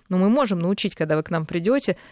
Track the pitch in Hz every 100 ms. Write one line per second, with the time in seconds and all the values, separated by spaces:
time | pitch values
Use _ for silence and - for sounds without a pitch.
0 | _ 185 196 254 247 180 170 202 196 -
1 | 156 156 156 165 160 175 180 269 - 175
2 | -